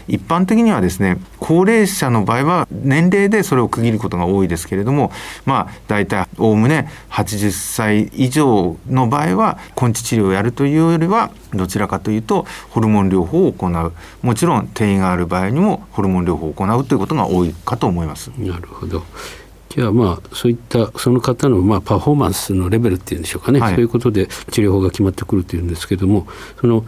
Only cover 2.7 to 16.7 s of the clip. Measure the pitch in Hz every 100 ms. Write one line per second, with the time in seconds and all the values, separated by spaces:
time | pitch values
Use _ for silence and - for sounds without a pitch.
2.7 | 98 135 143 180 196 202 214 185 131 110
3.7 | - 117 107 92 87 87 98 90 82 -
4.7 | 95 107 143 113 - - - 139 127 -
5.7 | - - 104 95 101 90 - 110 107 120
6.7 | 156 156 - - - 120 104 104 87 -
7.7 | - 107 104 - - 127 147 139 104 87
8.7 | 80 - 131 117 147 165 190 214 - -
9.7 | - 120 - - 113 98 95 117 117 139
10.7 | 156 165 170 170 226 - - - - -
11.7 | 104 98 95 - 107 110 190 - - -
12.7 | 117 110 104 95 92 85 165 160 - 92
13.7 | 85 85 - - - 120 113 170 120 -
14.7 | - 107 98 92 90 87 92 95 143 208
15.7 | - - - 98 90 87 76 78 76 98